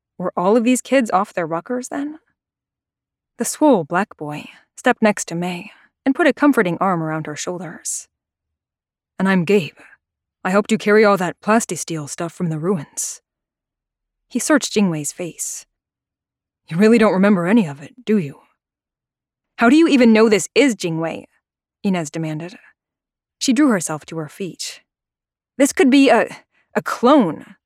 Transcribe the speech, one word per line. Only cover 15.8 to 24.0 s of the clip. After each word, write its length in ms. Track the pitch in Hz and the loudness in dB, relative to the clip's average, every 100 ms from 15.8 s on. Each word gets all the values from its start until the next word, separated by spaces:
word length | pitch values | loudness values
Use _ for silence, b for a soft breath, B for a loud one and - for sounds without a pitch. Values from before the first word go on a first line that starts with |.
| _ _ _ _ _ _ _ _ - | _ _ _ _ _ _ _ _ -8
"You 80 | 160 | 2
really 220 | 220 233 | 4 4
don't 160 | 214 | 2
remember 320 | 185 202 190 170 | 2 2 0 2
any 200 | 233 160 | 0 0
of 140 | 139 | -6
it, 220 | 151 - | -18 -12
do 140 | - 214 | -4 -2
you?" 240 | 143 - _ _ _ _ _ _ _ _ _ _ _ - | -4 -10 _ _ _ _ _ _ _ _ _ _ _ 0
"How 120 | 233 | 4
do 60 | 311 | 6
you 120 | 330 | 6
even 240 | 277 240 | 6 6
know 160 | 214 220 | 6 4
this 200 | 196 - | 2 0
is 220 | 220 277 202 | 2 2 0
Jingwei?" 500 | 175 160 160 160 - _ _ _ _ _ | -4 -4 -6 -8 -16 _ _ _ _ _
Inez 280 | 202 185 156 | -4 -4 -4
demanded. 480 | 165 160 156 175 - _ _ _ _ _ _ _ _ | -6 -6 -8 -12 -16 _ _ _ _ _ _ _ _
She 140 | - | 0
drew 160 | 240 294 | 2 4
herself 360 | 196 - 151 | 2 -2 -8